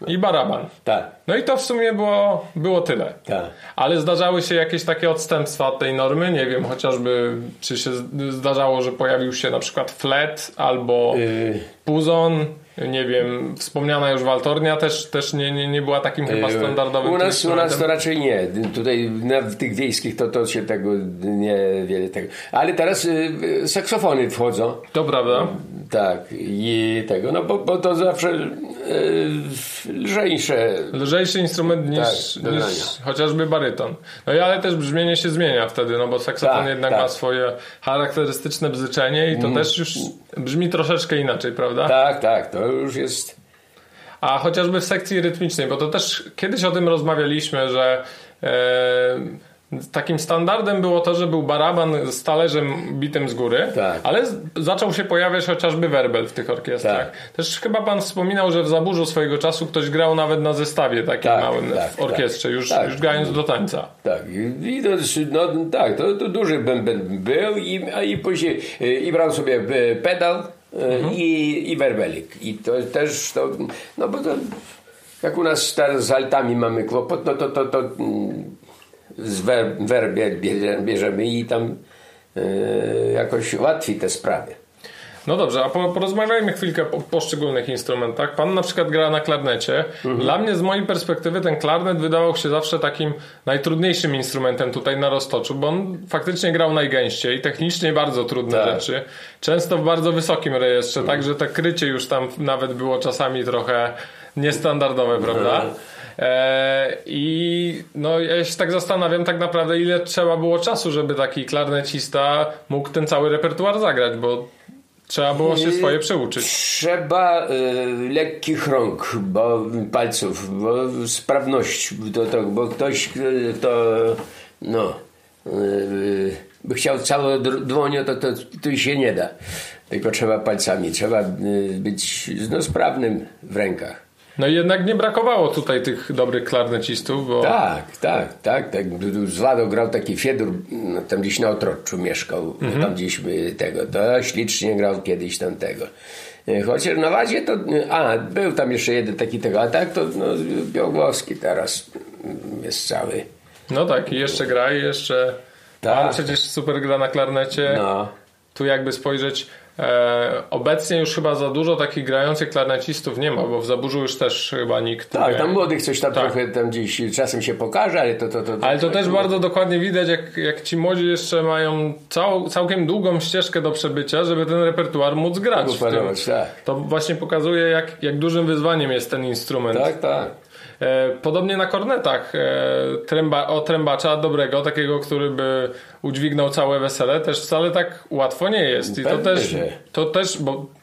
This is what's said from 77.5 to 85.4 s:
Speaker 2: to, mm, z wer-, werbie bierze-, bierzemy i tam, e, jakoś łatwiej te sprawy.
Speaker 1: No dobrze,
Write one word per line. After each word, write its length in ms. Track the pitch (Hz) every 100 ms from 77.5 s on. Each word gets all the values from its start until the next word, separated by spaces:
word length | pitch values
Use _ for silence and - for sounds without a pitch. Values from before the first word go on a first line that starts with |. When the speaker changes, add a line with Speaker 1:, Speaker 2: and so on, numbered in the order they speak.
| 143
Speaker 2:
to, 140 | 131 135
mm, 800 | 117 - 113 104 101 101 101 95 - - - - - -
z 220 | 110 95
wer-, 360 | 101 120 107 95
werbie 500 | 104 123 104 95 104
bierze-, 520 | 87 98 101 101 101
bierzemy 440 | 101 98 101 98 117
i 180 | 117
tam, 320 | 117 113 117 - - - - - _ 98
e, 760 | 95 98 107 104 110 113 117
jakoś 420 | 117 113 120 113
łatwiej 420 | - 143 156 - 98
te 120 | 92
sprawy. 460 | - - - - - _ _ - - - - 147
Speaker 1:
No 100 |
dobrze, 280 | 180